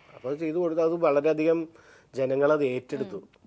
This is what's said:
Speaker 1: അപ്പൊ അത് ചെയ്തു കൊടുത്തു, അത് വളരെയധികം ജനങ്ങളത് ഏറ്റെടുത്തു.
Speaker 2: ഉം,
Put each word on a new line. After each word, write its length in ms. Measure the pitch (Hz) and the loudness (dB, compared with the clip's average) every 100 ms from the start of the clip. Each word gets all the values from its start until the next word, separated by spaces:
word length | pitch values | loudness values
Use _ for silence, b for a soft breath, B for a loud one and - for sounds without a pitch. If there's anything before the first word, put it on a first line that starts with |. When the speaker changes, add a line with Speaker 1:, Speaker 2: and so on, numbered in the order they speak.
| _ | _
Speaker 1:
അപ്പൊ 160 | - 127 | -12 -8
അത് 60 | 147 | -6
ചെയ്തു 220 | 160 165 | -4 -2
കൊടുത്തു, 240 | 170 160 | -2 0
അത് 120 | 160 | 0
വളരെയധികം 760 | 170 165 143 151 156 160 165 160 - b b b | 2 2 4 2 2 2 0 -2 -12 b b b
ജനങ്ങളത് 500 | 120 131 135 143 151 | -4 -2 2 2 4
ഏറ്റെടുത്തു. 520 | 135 127 - 147 196 180 | 0 -2 -6 -8 -8 -10
Speaker 2:
ഉം, 120 | - _ | -16 _